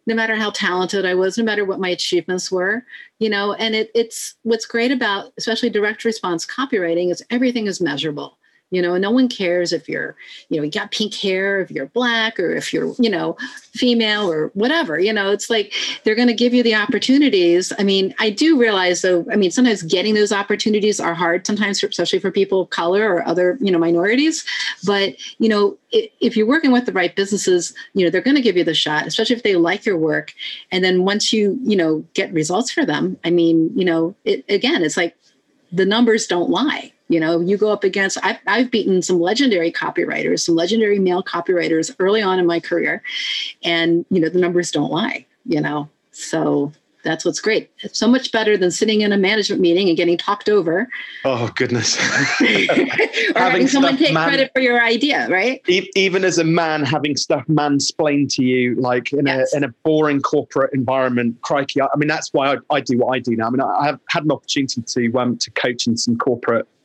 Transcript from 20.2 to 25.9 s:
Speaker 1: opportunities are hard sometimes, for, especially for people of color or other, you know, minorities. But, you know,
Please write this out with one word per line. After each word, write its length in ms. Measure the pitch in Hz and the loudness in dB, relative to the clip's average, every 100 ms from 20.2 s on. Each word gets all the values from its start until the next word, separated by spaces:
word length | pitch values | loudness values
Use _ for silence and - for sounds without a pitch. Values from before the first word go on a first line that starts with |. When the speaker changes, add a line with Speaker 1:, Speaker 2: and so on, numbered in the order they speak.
| 208 | 2
Speaker 1:
opportunities 680 | 202 202 208 220 208 208 202 | 0 -2 -2 0 2 0 0
are 160 | 175 170 | -2 -2
hard 320 | 175 175 - | 0 0 -2
sometimes, 320 | 208 202 196 | -2 -2 -2
for, 80 | 196 | -4
especially 320 | - 170 190 | -2 -2 -2
for 100 | 190 | 0
people 320 | 196 190 190 | 0 0 0
of 80 | 170 | -2
color 420 | - 170 196 220 | -2 0 0 2
or 160 | 175 - | 0 0
other, 300 | 170 180 175 | 0 0 0
you 120 | 196 | 0
know, 80 | 170 | 2
minorities. 680 | 165 170 190 247 311 320 - - - - 185 | 2 2 2 2 2 -2 -6 -6 -6 -4 -2
But, 300 | 202 196 - - - | 0 -2 -4 -16 -2
you 100 | 220 | 0
know, 260 | 208 202 - _ | 2 2 -2 _